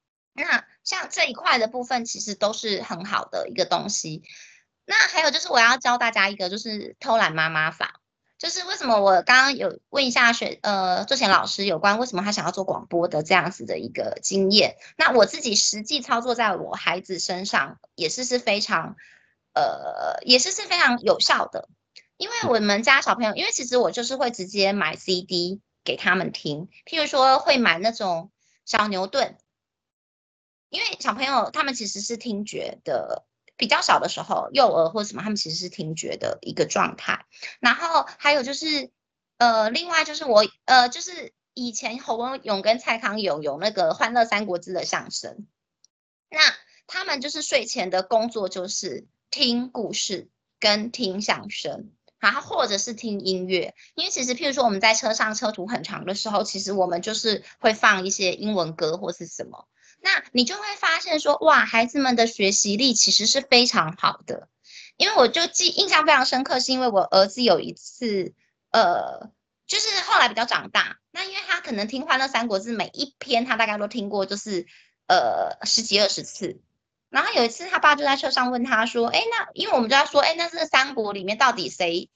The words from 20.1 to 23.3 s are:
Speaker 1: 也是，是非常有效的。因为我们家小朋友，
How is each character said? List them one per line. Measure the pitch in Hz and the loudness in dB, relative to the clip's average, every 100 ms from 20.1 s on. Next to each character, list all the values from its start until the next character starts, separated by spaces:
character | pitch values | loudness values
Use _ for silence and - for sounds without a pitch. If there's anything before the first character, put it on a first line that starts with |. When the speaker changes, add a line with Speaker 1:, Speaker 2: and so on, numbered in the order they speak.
| - | -6
Speaker 1:
也 | - 247 | 2 2
是， | 370 | 2
是 | 381 403 | -4 -4
非 | 349 | 2
常 | 285 240 | 2 2
有 | 202 175 | 0 2
效 | - 262 - | 2 0 0
的。 | - - _ _ - _ _ | -6 -12 _ _ -20 _ _
因 | 392 | -8
为 | 466 381 | -4 0
我 | 226 | 0
们 | 208 202 | 2 2
家 | 233 269 | 4 2
小 | 285 | 2
朋 | 208 | 0
友， | 220 | -2